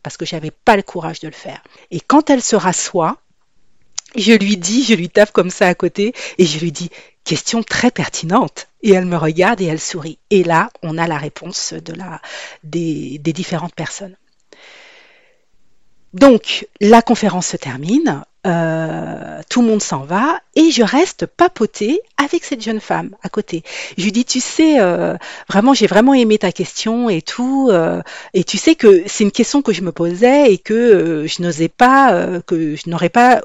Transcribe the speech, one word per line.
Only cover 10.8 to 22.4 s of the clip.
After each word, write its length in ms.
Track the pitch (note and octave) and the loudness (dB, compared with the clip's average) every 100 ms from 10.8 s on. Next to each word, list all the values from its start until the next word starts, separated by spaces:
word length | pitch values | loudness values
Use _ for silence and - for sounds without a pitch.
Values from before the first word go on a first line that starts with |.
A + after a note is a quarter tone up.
on 160 | E3 D#3+ | -8 -4
a 80 | E3+ | -4
la 120 | D3 | -4
réponse 540 | D3 - E3+ - - | -8 -12 -12 -10 -10
de 200 | D#3+ E3 | -12 -14
la, 280 | E3 F#3 - - - - - | -14 -14 -16 -16 -18 -18 -20
des, 540 | D#3 E3+ E3 D3+ C3+ D3 | -10 -6 -4 -6 -8 -8
des 140 | D3+ | -6
différentes 440 | E3 F3 E3 E3+ - | -6 -6 -8 -8 -10
personnes. 400 | D3+ - G3 F#3+ _ _ _ - - - - - _ _ _ _ _ _ _ _ _ _ _ | -12 -12 -16 -18 _ _ _ -20 -20 -20 -20 -20 _ _ _ _ _ _ _ _ _ _ _
Donc, 540 | F#3 C#4 A3 - - - - | 4 6 6 0 -8 -8 -2
la 220 | G#3 A#3 | 4 4
conférence 460 | - A3 G3+ F3+ - | 4 0 0 -2 -4
se 100 | E3+ | -8
termine, 640 | C#3+ C3 D#3 C4+ D4+ C#3 - _ | -8 -8 -2 0 0 -2 -8 _
euh, 960 | F#3+ E3+ E3 D#3+ D#3+ D#3 - - - D2+ - | -4 -2 -2 -2 -6 -8 -10 -12 -14 -16 -4
tout 140 | B3 | 0
le 60 | A#3 | 2
monde 140 | G#3+ | 2
s'en 180 | - C#3+ | -2 -6
va 400 | C#3 F#3+ C#4 - - - | -4 -2 0 -2 -2 2
et 160 | D#4+ | 4
je 100 | B3 | 4
reste 440 | G3+ C4+ F#4 - E3+ | 2 2 0 -2 -6
papoter 720 | - F4 - G#3+ - G#3+ F4 - - | 0 0 0 -4 -2 -2 -2 -4 -6
avec 260 | C#4+ E4+ | -2 -4